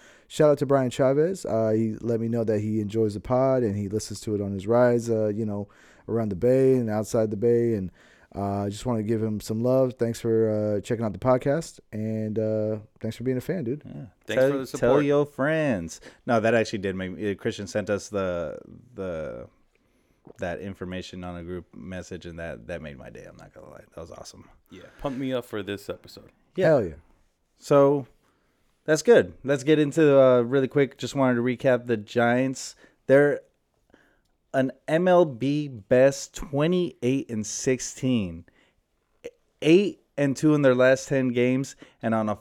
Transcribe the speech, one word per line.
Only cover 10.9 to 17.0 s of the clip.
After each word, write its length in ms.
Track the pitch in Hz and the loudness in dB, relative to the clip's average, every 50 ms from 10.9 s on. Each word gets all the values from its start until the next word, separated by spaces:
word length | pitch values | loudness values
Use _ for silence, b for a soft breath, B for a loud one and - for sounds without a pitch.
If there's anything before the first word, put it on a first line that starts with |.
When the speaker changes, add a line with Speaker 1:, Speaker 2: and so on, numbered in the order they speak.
| 123 110 117 | -4 -4 -4
Speaker 1:
out 80 | 107 92 | -6 -6
the 60 | 95 | -2
podcast. 600 | - 131 127 127 - 143 139 165 165 - - - - - - | 0 2 2 2 2 -2 -2 -2 -4 -8 -16 -20 -20 -14 -10
And, 440 | 107 107 110 110 110 110 107 107 | -8 -6 -6 -6 -4 -6 -4 -4
uh, 420 | 110 107 107 110 107 107 107 107 107 107 - _ _ | -2 -2 -2 -2 -2 -2 -2 -4 -6 -10 -16 _ _
thanks 160 | - 110 110 | -10 -10 -8
for 60 | - 120 | -6 -4
being 140 | 127 127 | -4 -4
a 40 | 123 | -4
fan, 220 | - - 95 95 - | -4 -6 -6 -6 -6
dude. 180 | 113 135 147 - | -6 -8 -8 -10
Speaker 2:
Yeah. 80 | - - 143 139 101 _ _ _ | -16 -16 -16 -16 -18 _ _ _
Speaker 3:
Thanks 160 | - 110 131 131 | -4 0 2 2
Speaker 2:
Tell, 80 | 139 | 2
Speaker 3:
for 60 | 143 | 0
the 80 | 135 131 | -2 -6
Speaker 2:
tell 140 | 117 - 139 | -8 -4 0
Speaker 3:
support. 260 | 131 120 131 147 147 | 2 4 4 4 4
Speaker 2:
your 200 | 143 143 143 147 | 2 2 0 0
friends. 720 | 143 _ - 131 151 160 160 156 143 117 92 85 82 - - B B B B B | -2 _ -4 -2 -2 0 0 0 0 -2 -2 -4 -8 -12 -16 B B B B B
No, 120 | 127 120 113 | 0 0 2
that 120 | 104 113 117 | 2 2 2
actually 260 | 113 110 - - 104 | 2 0 -2 -4 -6
did 160 | 92 98 92 | -6 -4 -6
make 160 | 92 | -6